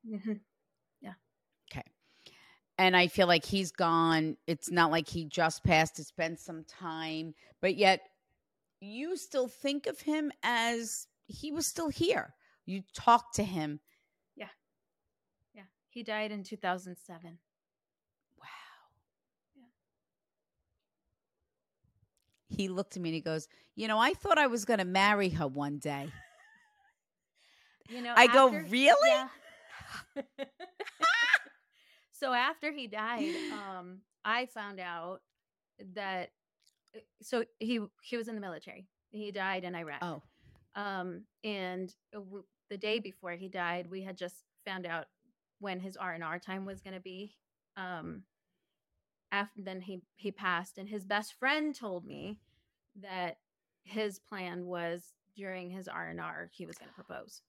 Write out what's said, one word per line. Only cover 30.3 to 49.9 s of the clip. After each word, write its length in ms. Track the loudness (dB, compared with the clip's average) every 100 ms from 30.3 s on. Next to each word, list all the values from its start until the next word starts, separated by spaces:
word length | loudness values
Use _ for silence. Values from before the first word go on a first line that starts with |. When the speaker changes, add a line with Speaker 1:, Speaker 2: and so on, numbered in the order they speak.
| -12 -14 _ -18 _ -12 2 4 4 2 0 -6 _ _ _ _ _ _
Speaker 1:
So 220 | -6 -2
after 400 | 0 0 -2 -6
he 140 | -6 -10
died, 460 | -6 -4 -2 -4
Speaker 2:
<gasps> 200 | -4 -6
Speaker 1:
um, 460 | -8 -8 -10 -12 -16 _ _ -4
I 220 | -2 -4
found 340 | -10 -12 -10
out 400 | -10 -8 -10 -12 _ _ _ _ _ _ -14
that, 380 | -8 -6 -6 -6 _ _ _ _ _ _ -20 _ _
so 240 | -4 -4 -4 _
he, 200 | -2 -2 -2 _
he 140 | -8 -6
was 100 | -6
in 80 | -8
the 60 |
military. 480 | -8 -10 -12 -20 -20 _ _
He 220 | -12 -8
died 320 | -4 -2 -2
in 100 | -4
Iraq. 260 | -8 -8 -8
Speaker 2:
Oh. 200 | -8 -8 _ _ -20 -20 _ -8
Speaker 1:
Um, 460 | -6 -6 -6 -10 -16 _ -8
and 500 | -6 -6 -6 -8 -12 _
w-, 320 | -16 -14 -16 -18 _ _
the 80 | -6
day 220 | -2 -2
before 320 | -4 -12 -12
he 160 | -10 -8
died, 420 | -4 -4 -4 -6
we 120 | -10
had 160 | -12 -10
just 260 | -12 -12 _ _ -10
found 200 | -8 -6
out 200 | -6 -8 _ _ _ _ _
when 200 | -8 -8
his 160 | -8 -8
R 160 | -8
and 100 | -6
R 160 | -8 -8
time 260 | -8 -10 -8
was 160 | -14
gonna 180 | -14 -14
be. 360 | -14 -14 -16 _ _ _ _ -12
Um, 460 | -8 -8 -10 -14 -18 _ _ _ _ _ _ _ _ _ _
af-, 200 | -4 -4 -10
then 260 | -12 -10
he, 200 | -10